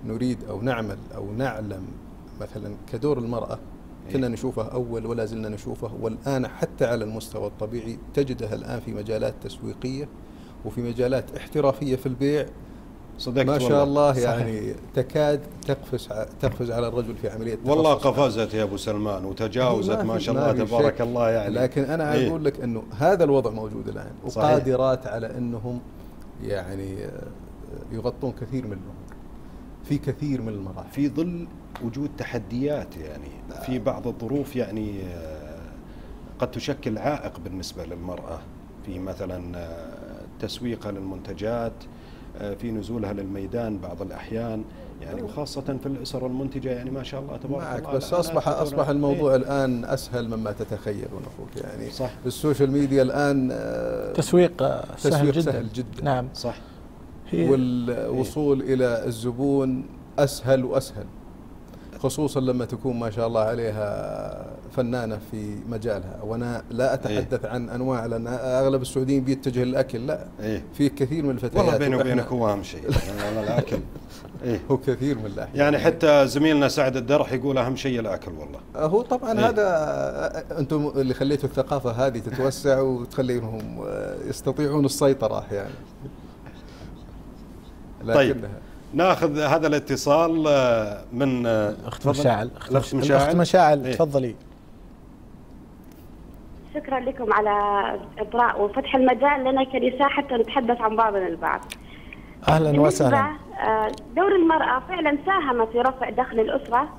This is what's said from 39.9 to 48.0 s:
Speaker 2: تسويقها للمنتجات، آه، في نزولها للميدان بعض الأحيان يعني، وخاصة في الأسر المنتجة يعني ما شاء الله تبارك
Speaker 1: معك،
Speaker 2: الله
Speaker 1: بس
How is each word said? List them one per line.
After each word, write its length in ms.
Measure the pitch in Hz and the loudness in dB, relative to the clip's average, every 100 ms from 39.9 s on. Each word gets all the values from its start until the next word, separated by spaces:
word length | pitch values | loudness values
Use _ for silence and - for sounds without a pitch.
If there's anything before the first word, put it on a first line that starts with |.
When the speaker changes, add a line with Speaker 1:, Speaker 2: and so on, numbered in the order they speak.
| - - 50 - - | -14 -14 -14 -16 -10
Speaker 2:
تسويقها 520 | 110 - 120 110 104 | -8 -6 -6 -6 -6
للمنتجات، 800 | 98 95 92 90 92 104 117 117 - - - - - - - | -8 -8 -8 -10 -6 -2 -2 -4 -6 -16 -16 -16 -16 -14 -10
آه، 160 | 101 | -8
في 160 | 98 117 | -6 -6
نزولها 420 | 110 98 117 98 | -6 -4 -4 -4
للميدان 640 | 101 98 98 95 117 113 101 | -6 -6 -6 -4 -4 -4 -6
بعض 240 | 90 85 | -8 -10
الأحيان 640 | 95 - - 113 117 110 107 - - - | -10 -10 -8 -6 -4 -6 -8 -14 -16 -14
يعني، 200 | - 240 | -10 -8
وخاصة 380 | 214 147 139 143 135 135 | -8 -8 -8 -6 -6 -6
في 40 | 143 | -6
الأسر 400 | 139 127 131 127 | -6 -6 -6 -4
المنتجة 440 | 127 135 135 131 | -4 -4 -4 -4
يعني 200 | 123 127 | -4 -6
ما 120 | 135 | -8
شاء 180 | 123 139 | -8 -10
الله 160 | 139 - | -10 -10
تبارك 260 | - 139 | -6 -6
Speaker 1:
معك، 160 | 143 120 | -4 -6
Speaker 2:
الله 140 | 151 | -2
Speaker 1:
بس 160 | 139 | -2